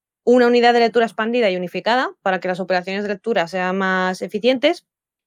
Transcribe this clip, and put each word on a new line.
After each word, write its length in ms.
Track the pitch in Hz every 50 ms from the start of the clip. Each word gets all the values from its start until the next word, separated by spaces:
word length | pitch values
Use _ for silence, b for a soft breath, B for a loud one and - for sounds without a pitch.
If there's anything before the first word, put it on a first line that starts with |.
| _ _ _ _ _
una 220 | 240 240 254 240 240
unidad 260 | 240 240 233 240 233
de 60 | 240
lectura 240 | 233 226 226 240 226
expandida 440 | 220 - - 214 220 240 247 233 196
y 60 | 185
unificada 560 | 180 180 175 - 180 175 208 233 254 269 381 370 _
para 180 | - 196 185 180
que 80 | 170 185
las 120 | 185 185
operaciones 440 | 185 165 190 180 175 190 190 202 208
de 60 | 208
lectura 380 | 208 190 - 226 233 196 170 170
sean 300 | 190 185 180 185 185 196
más 440 | 190 190 185 185 185 185 185 -
eficientes, 640 | 170 180 - 208 185 247 262 240 - 302 349 - - _ _ _ _ _ _ _ _